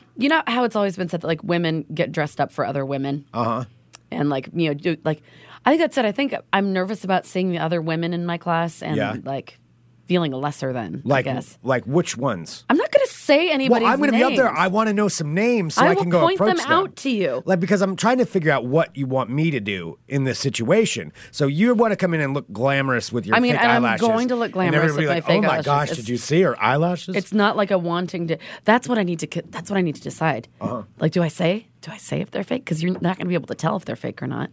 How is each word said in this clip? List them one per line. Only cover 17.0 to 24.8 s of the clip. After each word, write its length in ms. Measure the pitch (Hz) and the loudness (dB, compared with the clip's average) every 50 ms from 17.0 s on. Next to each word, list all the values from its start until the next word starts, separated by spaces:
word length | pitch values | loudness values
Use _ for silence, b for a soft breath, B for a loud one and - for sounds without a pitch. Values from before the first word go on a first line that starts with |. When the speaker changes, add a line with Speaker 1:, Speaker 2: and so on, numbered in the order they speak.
| - 277 | -4 -2
Speaker 1:
you. 320 | 240 208 180 143 117 131 - | 0 0 0 -2 -2 -2 0
Speaker 2:
Like, 140 | 185 190 170 | 0 0 2
because 200 | 190 170 208 180 | 2 2 2 2
I'm 140 | 196 190 190 | 2 0 0
trying 240 | - - 233 254 254 | 0 2 2 4 2
to 80 | 233 | 2
figure 240 | - - 190 147 156 | 0 0 0 2 2
out 160 | 143 127 117 | 2 2 2
what 280 | 123 139 160 - - - | 2 2 2 2 0 -2
you 100 | 135 139 | -6 -4
want 240 | 127 131 131 123 101 | -2 0 0 0 0
me 220 | 127 147 160 165 | 0 0 0 0
to 80 | 143 120 | 0 -2
do 380 | 101 104 98 92 85 82 73 - _ - | -2 -4 -4 -4 -6 -8 -12 -14 _ -4
in 160 | 135 139 135 | -2 -2 0
this 160 | 131 113 - | 0 -2 -2
situation. 720 | - 135 107 - 117 123 180 220 220 - - 113 80 76 - B B B | -2 -4 -2 -2 0 2 4 4 4 2 0 -4 -8 -10 -14 B B B
So 160 | B - 147 | B -2 0
you 260 | 139 143 160 220 247 247 | 0 2 4 4 4 4
wanna 200 | 208 233 220 202 | 4 4 2 2
come 160 | - 185 180 | 0 0 0
in 80 | 165 156 | 0 0
and 140 | 147 135 139 | 0 -2 -2
look 160 | 143 - - | -4 -6 -8
glamorous 600 | 101 104 127 139 139 139 139 135 127 117 - - | -6 -2 0 0 2 2 2 2 0 0 0 -2
with 120 | - 120 156 | -4 -4 0
your 120 | 196 226 | 2 2
Speaker 1:
I 40 | 226 | 4
mean, 120 | 247 240 | 4 4
Speaker 2:
fake 100 | - - | 2 4
Speaker 1:
and 80 | 233 240 | 4 4
I'm 140 | 240 233 240 | 4 4 4
Speaker 2:
eyelashes. 160 | 226 226 - 233 | 2 2 2 2
Speaker 1:
going 220 | 226 220 226 247 247 | 2 2 2 0 0
to 60 | 247 | 0
look 100 | 233 233 | -2 -2
Speaker 2:
And 60 | 196 - | -2 -2
Speaker 1:
glamorous 280 | 185 180 170 156 147 | 0 2 2 4 4